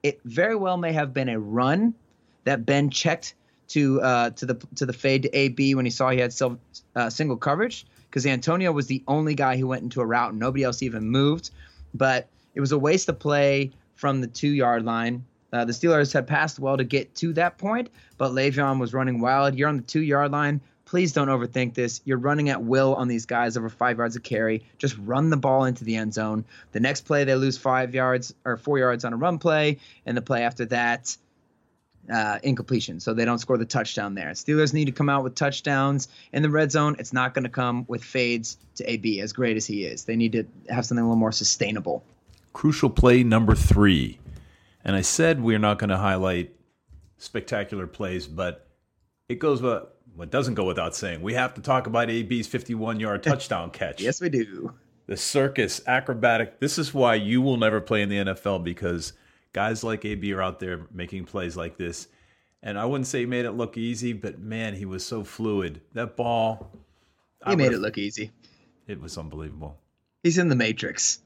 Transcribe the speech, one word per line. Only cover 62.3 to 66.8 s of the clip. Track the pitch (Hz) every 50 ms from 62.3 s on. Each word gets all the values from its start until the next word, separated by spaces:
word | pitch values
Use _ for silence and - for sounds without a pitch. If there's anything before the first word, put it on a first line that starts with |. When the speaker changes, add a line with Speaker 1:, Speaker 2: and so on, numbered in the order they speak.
| _ _ _ _ _ _
Speaker 2:
And | - 107 101 101
I | 110
wouldn't | 123 139 139 127 127
say | - 127
he | 120
made | 120 127 123 120
it | 117
look | 101 120 117 113 -
easy, | 117 113 117 120 107 120 120
but | 117 101 113 98 - -
man, | 98 107 110 113 113 107 98
he | 90 101
was | 95 92 92 -
so | - 120 110
fluid. | 98 - - - 113 110 104 98 92 85 76 80 _ _ -
That | 113 117 113 -
ball, | - 120 120 117 113 110 113 110 - - - - -